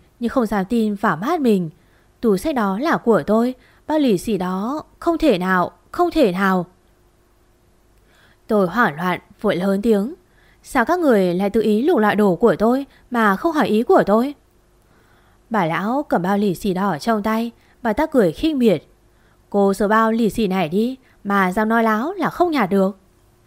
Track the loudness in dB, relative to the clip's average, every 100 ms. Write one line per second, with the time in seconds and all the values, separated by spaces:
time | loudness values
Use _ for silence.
0 | _ -8 -4 -2 -2 -2 -2 -2 -2 -2
1 | -2 -2 -2 0 2 0 -2 -10 _ _
2 | _ -4 0 0 0 -2 -2 -2 -2 0
3 | 2 0 2 0 0 -4 _ _ -4 0
4 | 2 0 -2 -4 -4 -4 -6 -8 -12 _
5 | -4 0 2 2 0 0 0 -6 _ -2
6 | -2 2 2 2 0 0 -4 _ _ _
7 | _ _ _ _ _ _ _ _ _ _
8 | _ _ _ _ -2 0 2 0 0 0
9 | -4 -6 _ -6 -2 -2 -2 0 0 0
10 | -2 -8 _ _ _ _ -6 -2 0 2
11 | 2 2 2 0 -2 0 0 0 2 2
12 | 2 2 2 2 2 2 0 0 -6 _
13 | -8 0 0 2 0 0 0 0 4 2
14 | 4 2 0 -6 _ _ _ _ _ _
15 | _ _ _ _ -6 -2 -2 -2 -2 -4
16 | -2 -2 0 0 0 -2 -4 -2 -2 -2
17 | -2 -2 -2 -2 -4 -10 _ _ -4 -2
18 | 0 2 2 0 -2 2 2 2 -4 _
19 | _ _ _ _ -4 0 0 0 0 2
20 | 2 2 -2 0 -2 -2 -2 -2 -2 -6
21 | _ _ -4 0 0 0 0 2 2 0
22 | -4 -4 -6 -2 -2 0 0 0 0 -4
23 | _ _ _ _